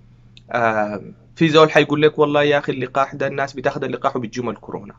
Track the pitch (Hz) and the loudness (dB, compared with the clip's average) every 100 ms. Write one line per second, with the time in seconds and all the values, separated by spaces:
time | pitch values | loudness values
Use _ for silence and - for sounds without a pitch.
0 | - - - - - 120 113 110 104 104 | -20 -20 -20 -20 -6 -2 0 0 -2 -4
1 | - - - - 165 156 156 151 143 147 | -12 -20 -12 0 4 6 6 4 2 4
2 | 151 151 147 147 147 143 147 135 127 139 | 2 4 2 2 2 2 0 -6 -4 -2
3 | 135 143 135 139 135 135 139 147 131 127 | -2 -2 -6 -4 -6 -4 -4 -4 -4 -4
4 | 139 135 113 123 120 101 - - 101 | -4 -4 -6 -6 -6 -8 -10 -12 -14